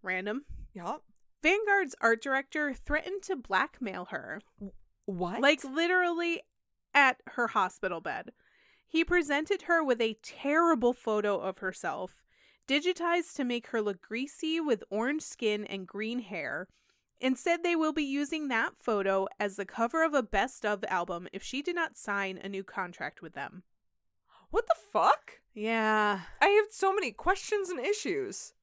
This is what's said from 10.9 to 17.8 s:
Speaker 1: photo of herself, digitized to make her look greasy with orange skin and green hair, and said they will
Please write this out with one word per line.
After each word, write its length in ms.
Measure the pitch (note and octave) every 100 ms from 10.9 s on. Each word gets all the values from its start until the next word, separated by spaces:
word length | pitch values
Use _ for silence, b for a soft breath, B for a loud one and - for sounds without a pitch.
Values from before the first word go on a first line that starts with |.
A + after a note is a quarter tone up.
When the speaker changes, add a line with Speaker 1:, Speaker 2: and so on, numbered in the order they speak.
Speaker 1:
photo 460 | B3 - G#3+ G#3 G3
of 180 | F#3 F#3
herself, 640 | F#3 F3+ F3 D3+ F#3 - _ b b b -
digitized 680 | C#4 E4 F4 E4+ F4 E4 -
to 80 |
make 240 | B3 A#3+ -
her 140 | A#3
look 180 | G#3 F#3+
greasy 600 | - A#3 C#4 - D#4 E4
with 240 | D#4 G#3+ -
orange 340 | G3+ A#3+ D4+
skin 420 | - - A3 G#3
and 220 | G#3 G3 F#3
green 340 | G3+ A3 A#3+
hair, 480 | G3+ F#3 C#3 C#3+ F#3 _ _ _ _ _
and 160 | B3+ B3+
said 260 | - E4+
they 100 | F4
will 160 | E4+